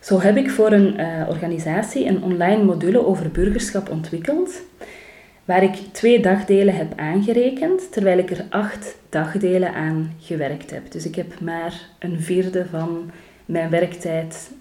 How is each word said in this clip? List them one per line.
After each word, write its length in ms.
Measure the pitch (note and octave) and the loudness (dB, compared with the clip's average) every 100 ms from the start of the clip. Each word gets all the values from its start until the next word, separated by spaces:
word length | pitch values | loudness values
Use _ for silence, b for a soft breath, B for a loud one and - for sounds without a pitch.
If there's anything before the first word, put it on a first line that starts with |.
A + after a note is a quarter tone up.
| - | 2
Zo 120 | F#3+ | 4
heb 180 | F#3+ A3 | 6 4
ik 120 | C4+ | 2
voor 220 | - G#3+ | 2 6
een, 260 | G#3 G3 - | 6 6 2
eh, 320 | E3 E3 D#3+ | -4 -4 -4
organisatie 760 | D#3+ E3+ E3 D#3+ E3+ - C#4 - | -4 -4 -4 -2 -2 -2 -2 0
een 180 | F#3+ | 0
online 400 | F#3 F3+ F3 G#3+ | 0 0 2 4
module 420 | G3+ E3+ E3+ A#3 E3 | 4 2 2 2 2
over 260 | F#3+ D#3+ | 0 -2
burgerschap 580 | E3 F#3+ G#3 - G3 G3 | 0 0 0 -2 -4 -4
ontwikkeld, 720 | D#3+ D#3+ E3 E3+ D4+ F#4 - - _ B B B B B B - | -8 -6 -6 -2 -2 -2 -6 -18 _ B B B B B B 0
waar 180 | F3+ | 4
ik 120 | G3 G3+ - | 4 0 -12
twee 280 | - A3+ A#3+ | 0 4 6
dagdelen 560 | F#3 G3 - G3 G3 F#3 | 6 2 4 4 4 2
heb 180 | D#3+ - | -4 -4
aangerekend, 960 | D#3 F3+ G3+ A#3 B3+ C4+ D#4+ F#4 - | -2 0 2 2 2 0 0 0 -2
terwijl 260 | - G3 F3+ | 0 2 4
ik 140 | F3+ | 0
er 140 | F3 - | -4 -4
acht 460 | G3+ G#3 - - - _ | -4 -4 -8 -14 -16 _
dagdelen 640 | D#3 D#3+ G3 F#3+ F#3 F3+ | -4 -2 -2 2 2 0
aan 420 | D#3+ D#3 D#3+ D#3+ D#3+ | -2 -2 -2 -4 -8
gewerkt 520 | - D#3+ C#3 C#3+ - | -10 -6 -4 -6 -10
heb. 200 | - - | -14 -12
Dus 140 | E3 D#3+ | -10 -8
ik 100 | D#3+ | -8
heb 240 | F3 - | -10 -8
maar 500 | E3 E3 E3 E3+ - _ | -8 -6 -8 -10 -18 _
een 200 | F3 E3 | -8 -6
vierde 460 | E3 F3+ F#3 F#3 F3+ | -2 0 0 -2 -4
van 460 | E3 E3 E3+ E3+ B B B B | -4 -6 -6 -10 B B B B
mijn 240 | E3+ E3 | -4 0
werktijd 840 | E3+ E3+ - E3+ D#3+ D#3+ - - - | 0 0 -4 -6 -4 -6 -12 -18 -20